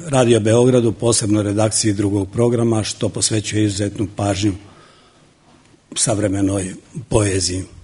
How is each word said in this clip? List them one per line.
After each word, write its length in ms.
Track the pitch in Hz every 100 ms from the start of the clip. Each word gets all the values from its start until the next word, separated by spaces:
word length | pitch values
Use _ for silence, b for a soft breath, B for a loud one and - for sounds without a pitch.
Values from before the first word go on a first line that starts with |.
| -
Radio 340 | 131 120 113
Beogradu, 520 | 107 117 123 127 113
posebno 500 | 98 117 113 107 107
redakciji 500 | 104 104 110 - 110
drugog 380 | 101 101 101 95
programa, 540 | 120 120 120 117 110
što 240 | 101 - 107
posvećuje 560 | 107 - 110 - 107
izuzetnu 440 | 104 95 101 101 101 -
pažnju 380 | 101 95 104 90 b b b b b b b _ _ _ _ _ _
savremenoj 800 | - 131 101 101 98 95 101 92 - - 165 110
poeziji. 560 | 113 101 95 87 92 101 -